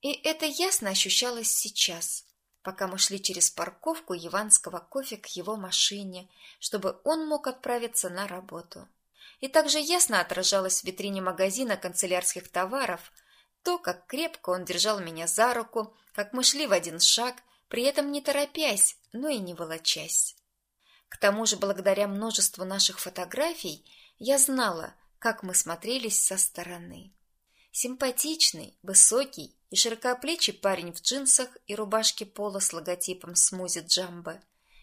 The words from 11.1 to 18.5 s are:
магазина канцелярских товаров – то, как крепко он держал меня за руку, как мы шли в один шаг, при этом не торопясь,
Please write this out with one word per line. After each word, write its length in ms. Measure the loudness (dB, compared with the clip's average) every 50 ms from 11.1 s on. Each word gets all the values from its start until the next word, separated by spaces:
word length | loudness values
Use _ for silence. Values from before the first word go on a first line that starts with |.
| -4 -2
магазина 560 | -2 -2 0 2 0 0 2 -2 -2 -2 -2
канцелярских 720 | -2 -4 -6 -2 -2 0 0 0 0 0 -2 -4 -4 -10 -6
товаров – 640 | _ -2 -2 -2 -2 -2 -2 -2 -4 -6 -8 -16 _ -20 _ _ _ _ _ _ _ _ _
то, 120 | -2 -2 -2
как 280 | -2 -4 -6 -6 -8
крепко 440 | _ -6 -4 -4 -4 -6 -8 _ -4
он 140 | -4 -4 -2
держал 360 | -6 0 0 2 2 2 0
меня 260 | -2 -8 -8 -6 -4
за 260 | -2 2 4 4 4 4
руку, 400 | 0 -4 -4 -4 -4 -4 -4 _ _ _ _ _
как 180 | -8 -6 -4 -4
мы 120 | 2 4
шли 240 | 4 4 4 2 4
в 40 | 4
один 280 | 2 2 -2 -2 4
шаг, 340 | 4 6 6 4 2 -2 -4 -8 _ _ _ _ _
при 160 | _ -4 0 2
этом 300 | 2 2 2 0 0 -2
не 100 | -4 -2
торопясь, 760 | 0 0 0 0 -2